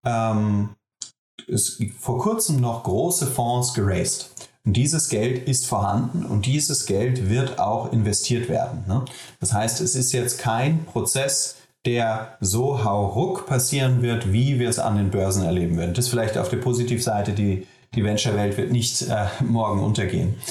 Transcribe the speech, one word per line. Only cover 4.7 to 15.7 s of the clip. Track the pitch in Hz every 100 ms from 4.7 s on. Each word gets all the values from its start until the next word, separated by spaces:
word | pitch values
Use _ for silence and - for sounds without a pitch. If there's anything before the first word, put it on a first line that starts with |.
| 101
dieses | 147 160 -
Geld | 110 120 123 143
ist | 127 -
vorhanden | 104 98 107 - 170
und | - 104 127
dieses | 147 147 147 -
Geld | 98 123 127 95
wird | 120 123 -
auch | 101 113 113
investiert | 117 104 98 - 117 -
werden, | - - - 95
ne? | 127 - - - -
Das | -
heißt, | 107 110 -
es | 123 131
ist | 123
jetzt | 127 123 -
kein | 117 113 139 160 -
Prozess, | 117 - 131 - - - - - _
der | 127 120 113 110 - -
so | 95 113 131 - 104
hauruck | 101 101 107 180 180 -
passieren | 131 - 139 131 123
wird, | 120 113 98
wie | 104 131 127
wir | 120
es | 104
an | - 104
den | 98
Börsen | 98 95 98
erleben | 85 90 85